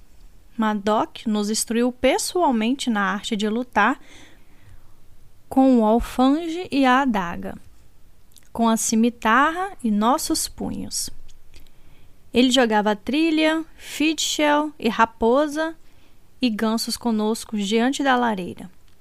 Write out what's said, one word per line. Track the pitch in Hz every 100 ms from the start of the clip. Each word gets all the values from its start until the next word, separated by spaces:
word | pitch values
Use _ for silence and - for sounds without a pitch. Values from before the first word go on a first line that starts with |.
| - - - - - -
Madoc | 220 214 208 214 330 - 226
nos | 208 208
instruiu | 220 - 226 247
pessoalmente | 247 254 381 - 359 320 233 220 277 -
na | 208
arte | 196 196 - 208
de | 214
lutar | 220 247 214 208 269 - - - - - - - - - - - - - - -
com | 269 262 247
o | 214
alfange | 233 - - 262 302 339 330 370
e | 277
a | 262 254
adaga, | 277 208 175 190 196 - - - - - - - - - -
com | - 226
a | 220
cimitarra | - 220 233 240 220 240 302 330 392 370
e | 226
nossos | 208 220 294 - 311 -
punhos. | - 196 202 208 - - - - - - - - - - - - - -
Ele | 240 254
jogava | 254 240 214 208
trilha, | 208 - 294 330 311 311 320 311 -
fitchel | - - 302 302 - - 294 294 302 -
e | 233
raposa | 208 226 - 226 262 302 294 320 320 - - - - - -
e | 254
gansos | 208 220 226 - 214
conosco | 240 214 214 226 - 208
diante | 196 226 247 277
da | 277 247
lareira. | 240 208 - 208 180 - - -